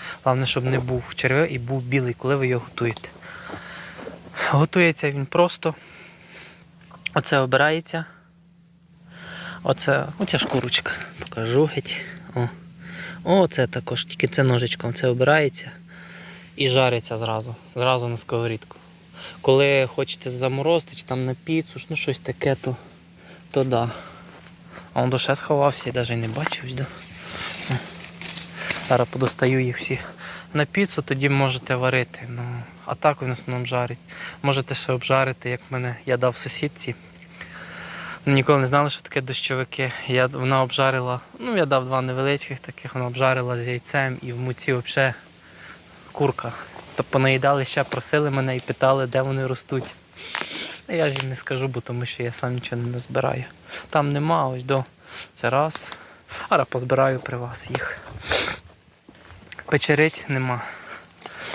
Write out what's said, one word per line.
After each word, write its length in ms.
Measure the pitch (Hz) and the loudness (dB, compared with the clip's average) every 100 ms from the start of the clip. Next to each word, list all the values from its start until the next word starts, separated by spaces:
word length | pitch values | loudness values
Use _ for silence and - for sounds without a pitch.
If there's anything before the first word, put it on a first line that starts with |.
| - - | -14 -2
Головне, 240 | - 127 131 | 2 2 2
щоб 180 | - | 0
не 140 | 123 131 | 2 0
був 360 | 123 127 120 | 0 -4 -4
червивий 400 | - 131 131 160 | -2 2 4 2
і 40 | 135 | 0
був 240 | 120 135 | -4 -4
білий, 320 | 123 135 123 | 0 0 0
коли 220 | 117 127 139 | -2 0 2
ви 120 | 131 | 2
його 160 | 123 - | 0 -2
готуєте. 400 | - 117 110 - - - - - - - - - - - - - - - | -2 -2 -2 -10 -18 -18 -16 -12 -12 -12 -14 -16 -14 -14 -14 -16 -4 2
Готується 600 | 143 160 190 170 156 147 | 4 4 6 4 4 -2
він 160 | 139 135 | -2 -2
просто. 480 | - 175 - 165 151 - - - - - - - - - - - - - | 4 4 4 -4 -4 -12 -20 -20 -20 -20 -20 -20 -20 -20 -20 -20 -14 -2
Оце 240 | - - 143 | -2 2 2
обирається. 640 | 131 131 147 160 165 165 160 - _ _ _ _ _ _ _ - - - - - - - | 4 4 4 2 -2 -8 -8 -14 _ _ _ _ _ _ _ -20 -20 -18 -16 -14 -12 -6
Оце, 440 | - 139 - 139 147 151 | 0 0 4 2 2 -4
оця 200 | 202 143 | 0 0
шкурочка. 540 | - 135 123 - - - - - | 2 0 0 -2 -2 -6 -8 -12
Покажу 460 | - - 113 127 | -10 -6 0 4
геть. 360 | 151 - - - - - - | 4 2 -6 -8 -10 -14 -8
О. 140 | - 123 - - - - - - - | -2 -2 -4 -20 -20 -16 -12 -12 -10
О, 220 | - 190 175 | 4 6 6
це 200 | - 127 | 4 0
також, 380 | - - 123 | 0 -4 -4
тільки 240 | - - - | -4 -2 0
це 140 | - | 4
ножичком. 520 | 131 123 120 - 120 | 4 4 2 -2 -4
Це 140 | 120 127 | 0 0
обирається 600 | 123 131 151 147 - - - - - - - - - - - | 4 6 6 4 -2 -14 -16 -20 -20 -18 -18 -18 -18 -18 0
і 120 | 135 | 4
жариться 480 | 131 127 120 - 113 | 6 6 4 0 -4
зразу. 380 | 113 110 117 113 - | -2 -2 -4 -10 -10
Зразу 340 | - 127 127 120 | 0 4 4 2
на 80 | 117 | -4
сковорідку. 600 | - 117 117 110 - - - - - - - - | -2 -2 0 -4 -8 -20 -20 -20 -20 -18 -16 -2
Коли 460 | - 131 139 139 131 | 6 6 8 6 2
хочете 440 | - 135 - 135 | 0 -4 -4 -8
заморозити, 640 | 123 131 135 147 170 156 - | -2 0 0 2 2 0 -12
чи 60 | |
там 240 | - 131 131 | -4 -2 -2
на 80 | |
піцу, 460 | 127 - 160 160 - - | -4 -2 -2 -2 -10 -8
ну 80 | 156 | -6
щось 220 | - 131 | -2 -4
таке, 360 | - 127 143 | -4 -2 0
то, 220 | 135 - 131 - - - - - - - | 0 -2 -6 -10 -20 -20 -20 -20 -20 -4
то 140 | 139 | 0
да. 260 | 131 123 117 - - - - - - - - - - | 2 2 2 -4 -14 -18 -20 -20 -20 -20 -20 -20 -6
А 80 | - | 0
он 160 | 123 127 | 2 2
ще 180 | - 135 | 0 -2
сховався, 460 | - 147 143 131 - | 2 2 2 2 -4
я 60 | |
навіть 180 | 123 117 | -2 -2
не 180 | 117 113 | -2 -2
бачу. 340 | 113 156 - | -4 -4 -4
Ось, 100 | 127 | -6
да. 120 | 127 135 - - - - - - - - | -6 -6 -8 -16 -16 -12 -8 -8 -6 -4
О. 40 | 127 - - - - - - - - - - - | -4 -6 -12 -14 -8 -6 -6 -8 -10 -6 -6 2
Зараз 200 | 123 123 | 2 2
подостаю 560 | 127 127 - 127 131 | 2 0 2 2 4
їх 140 | 127 120 | 0 -2
всі 200 | - 131 - - - - - | -4 -6 -6 -14 -14 -14 -6
на 100 | 151 | -2
піцу, 380 | 147 196 196 - | 0 2 0 0
тоді 260 | 143 135 139 | -2 0 2
можете 460 | 139 135 131 - | 4 4 0 -2
варити. 460 | 127 127 131 120 - 120 | 2 2 2 0 -6 -10
Ну, 140 | 120 120 120 113 - - | -8 -8 -8 -10 -16 -8
а 80 | |
так 280 | - 151 143 | 2 2 2
в 80 | 131 | -2
основному 360 | 123 - 123 120 | -4 -4 -4 -2
жарять. 320 | 123 120 120 - - - - | 0 -2 -6 -14 -14 -14 -4
Можете 320 | 139 135 131 | 0 0 0
ще 180 | 131 - | -4 -2
обжарити, 580 | 127 - 131 131 127 123 | -2 2 4 4 -2 -6
як 100 | 123 - | -6 -6
мене, 260 | 131 127 120 - | -6 -4 -6 -2
я 100 | 123 | 2
дав 200 | 127 120 | 2 0
сусідці. 580 | - - 147 - - - - - - - - - - - - - - - - | -6 -4 -4 -4 -8 -8 -12 -20 -20 -18 -16 -14 -14 -14 -12 -12 -12 -6 4
Ніколи 320 | 139 127 143 | 4 6 6
не 80 | 131 | 6
знали, 240 | 143 147 | 4 2
що 120 | - | -2
таке 180 | - - | -4 -4
дощовики. 720 | 131 127 - 131 131 - 131 - - | -2 -6 -2 -2 -2 -2 -4 -4 0
Я, 180 | 127 127 | 2 2
вона 360 | 139 127 135 | 2 2 4
обжарила, 580 | 131 - 135 131 127 123 - - | 2 4 2 2 0 -4 -6 -10
ну, 180 | 240 214 | -2 0
я 100 | 151 | 4
дав 180 | 135 | 2
два 180 | 127 131 | 2 0
невеличких 580 | 127 127 135 143 - 131 | 0 0 0 0 -2 -10
таких, 340 | - - 127 | -10 -14 -8
вона 120 | 131 123 | -4 -4
обжарила 560 | 123 131 131 123 123 | 2 4 4 0 -2
з 40 | 120 | -2
яйцем 520 | 123 - 143 135 127 | -4 -2 0 0 -2
і 100 | 127 | -6
в 40 | 120 | -4
муці 360 | 127 123 - | -4 -2 0
взагалі 420 | 127 117 - 135 120 - - - - - - - - - | 0 0 2 2 0 -12 -20 -20 -20 -20 -20 -20 -20 -16
курка. 400 | - 143 - 120 - - - - | 0 0 0 -6 -10 -14 -18 -16
То 100 | - | -8
понаїдали 600 | 139 139 131 131 139 139 | -2 2 4 4 4 4
ще, 200 | 131 - | 2 -2
просили 460 | 135 127 - 151 151 | -2 -2 0 2 2
мене 260 | 135 131 127 | 2 0 -2
і 40 | |
питали, 460 | - 139 135 135 131 | -4 2 4 4 2
де 160 | 131 | 0
вони 240 | 135 135 131 | 0 0 -2
ростуть. 440 | 127 - 135 - - - - - - - - - - - | -4 -4 -4 -4 -14 -20 -18 -8 -6 -4 -6 -10 -12 -6
А 40 | |
я 180 | 175 156 | 0 2
ж 60 | 135 | 0
їм 120 | 131 | -4
не 80 | 131 | -6
скажу, 320 | - 135 135 | -4 -2 -2
бо 120 | 123 | -4
тому 260 | - 120 123 | -6 -6 -6
що 160 | - | -4
я 100 | 120 | -6
сам 220 | 117 123 | -4 -4
нічого 280 | 123 - 120 | -4 -4 -4
не 60 | 120 | -4
назбираю. 560 | 123 123 131 131 131 123 - - - - | -4 -4 -2 0 -2 -6 -12 -16 -16 -2
Там 220 | 156 143 | 0 2
нема, 360 | 143 151 165 135 | 0 2 2 0
ось 140 | 127 | -4
до. 220 | 127 139 127 _ - - - | 0 0 0 _ -18 -16 -16
Це 160 | - 120 | -4 0
раз. 240 | 131 156 - - - - - - - - | 2 2 -2 -10 -14 -16 -20 -16 -14 2
Ара 160 | 180 | 2
позбираю 540 | 131 127 123 131 135 131 | 2 -2 0 4 4 2
при 180 | - 123 | -4 -6
вас 340 | 120 120 - | -6 -8 -4
їх. 280 | 127 - - - - - - - - - - _ _ - - - - - - - | -4 -4 -8 -12 -12 0 0 0 -4 -12 -20 _ _ -20 -20 -20 -20 -16 -14 0
Печерить 580 | 147 - 147 160 - - | 0 4 4 4 2 -4
нема. 340 | 135 127 123 - - - - - - - - - | -2 0 -2 -6 -12 -16 -18 -18 -16 -16 -12 -10